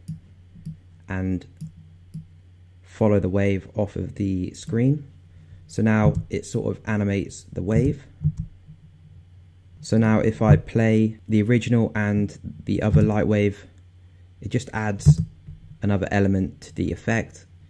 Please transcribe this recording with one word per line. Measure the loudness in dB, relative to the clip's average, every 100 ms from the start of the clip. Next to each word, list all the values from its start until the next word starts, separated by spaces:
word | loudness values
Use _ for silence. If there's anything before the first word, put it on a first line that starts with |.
| -16 -16 -18 -20 -20 -18 -16 -18 -20 -18 -8
and | -4 -2 -4 -6 -16 -18 -18 -20 -20 -18 -18 -18 -20 -20 -20 -20 -20
follow | -12 0 2 2
the | 2
wave | 0 0 0 -4
off | -4 -4 -4
of | -8
the | -6 -4 -4 -6
screen. | -10 -6 0 2 0 -4 -20 -20 -20 -20 -20 -10
So | -2
now | 2 4 4 2 -2
it | -8 -6
sort | -4 -4 -6
of | -4
animates | -2 0 -2 -4 -10 -14
the | -6
wave. | 0 2 2 -2 -8 -4 -4 -4 -10 -14 -20 -20 -20 -20 -20 -20 -20 -20 -20 -20 -20 -14
So | -2 2
now | 4 4
if | 2 2
I | 4 4
play | 4 0 2 4 2 -2 -2
the | 0
original | 4 2 2 0 0
and | -2 0 0 -2 -6 -16 -10
the | -4 -2
other | 2 4
light | 4 2 2
wave, | 2 2 -2 -14 -20 -20 -20 -20 -20 -20 -16
it | -6
just | -6 -4
adds | -6 -4 0 4 4 2 -10 -20 -20 -20 -6
another | -2 0 0
element | 0 2 2 -2 -6
to | -12
the | -6 -4
effect. | -4 -2 -2 -4 -12 -20 -20